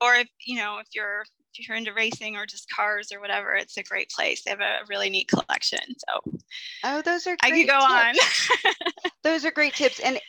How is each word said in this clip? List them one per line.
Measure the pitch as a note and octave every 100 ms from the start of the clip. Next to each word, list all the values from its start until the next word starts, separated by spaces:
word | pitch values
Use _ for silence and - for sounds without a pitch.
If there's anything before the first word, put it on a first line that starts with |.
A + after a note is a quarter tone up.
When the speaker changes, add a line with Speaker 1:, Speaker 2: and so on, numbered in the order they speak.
Speaker 1:
Or | B3
if, | B3 A#3+ _ -
you | B3
know, | G#3 G#3
if | G#3+
you're, | G#3+ G#3 G#3 G#3+ _ _
if | - A#3+
you're | A3+
into | A3
racing | G#3 A3 A#3 G#3+ G#3
or | G#3
just | - -
cars | - G#3 G#3 G#3
or | G3+
whatever, | G3+ G3+ G3
it's | G3 - -
a |
great | F#3+ F#3+ -
place. | - - -
They | -
have | G3+
a | G3+ - G#3+
really | G3+ G3
neat | F#3+ -
collection, | G3+ - - - - - -
so | - - - - _ - - -
Speaker 2:
Oh, | B3 D4
those | D#4+ F4 F4+
are | F4
Speaker 1:
I | B3
could |
Speaker 2:
great | E4 C4+
Speaker 1:
go | C#4
on. | C4 B3+ A#3
Speaker 2:
tips. | D4 - - - A#4+ F#4+ - F4
Speaker 1:
<laughs> | - F#4 _
Speaker 2:
Those | D#4 D#4+
are | D#4
great | D4+ D4
tips. | - C4+ -
And | C4 C4